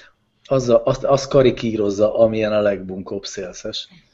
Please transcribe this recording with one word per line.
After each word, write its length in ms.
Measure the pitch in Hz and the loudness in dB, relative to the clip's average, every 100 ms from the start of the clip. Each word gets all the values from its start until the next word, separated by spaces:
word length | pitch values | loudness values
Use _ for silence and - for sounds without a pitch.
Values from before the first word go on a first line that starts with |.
| - _ _ _ | -20 _ _ _
azzal, 380 | - 135 123 113 - | -4 -2 4 2 2
azt, 180 | 127 | -2
azt 260 | - 139 - | 0 0 2
karikírozza, 880 | 143 123 - 117 107 101 98 107 113 | 4 4 2 -2 -2 -2 2 2 4
amilyen 360 | 113 110 107 | 2 2 0
a 80 | 107 | 0
legbunkóbb 640 | 104 95 92 95 95 101 - | 0 -2 -6 -12 -10 -10 -10
szélszes. 600 | - 90 - 110 - - 175 _ | -12 -12 -12 -12 -12 -14 -20 _